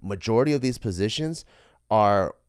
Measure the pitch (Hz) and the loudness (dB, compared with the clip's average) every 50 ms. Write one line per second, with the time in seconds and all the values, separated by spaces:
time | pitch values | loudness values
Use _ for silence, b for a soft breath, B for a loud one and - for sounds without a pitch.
0 | - 98 101 92 - - 113 117 131 151 151 139 123 131 123 - - 113 92 87 | -8 -8 -8 -6 -2 0 2 2 4 2 0 0 0 -2 -4 -4 -6 -6 -4 -2
1 | 98 110 110 - 156 156 165 160 - b b b b b b b b _ 107 110 | -2 -2 -2 -4 -6 -6 -8 -10 -14 b b b b b b b b _ 2 4
2 | 107 101 101 101 95 80 - _ _ | 4 4 4 2 2 0 -4 _ _